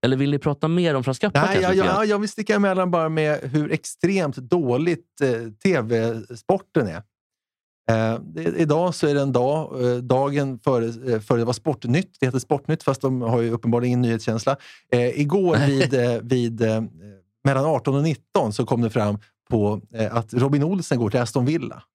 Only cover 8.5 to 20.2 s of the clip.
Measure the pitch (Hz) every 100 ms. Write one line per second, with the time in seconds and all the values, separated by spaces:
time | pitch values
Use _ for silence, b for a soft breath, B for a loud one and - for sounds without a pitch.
8.5 | - 160 147 180 170 156 143 139 123 127
9.5 | 151 156 131 123 123 123 127 139 143 139
10.5 | 123 - 127 113 117 131 113 104 120 117
11.5 | 123 - 131 123 135 190 _ 131 127 -
12.5 | 143 - 156 - 131 135 131 117 120 117
13.5 | 117 113 120 123 123 123 113 113 113 123
14.5 | 139 B B B 123 120 120 147 185 180
15.5 | 135 139 135 131 131 120 117 113 131 117
16.5 | 113 113 110 113 78 101 98 _ _ 139
17.5 | 135 147 143 127 139 156 151 _ 202 123
18.5 | 101 120 120 117 117 104 104 b b _
19.5 | 117 104 104 - 113 110 117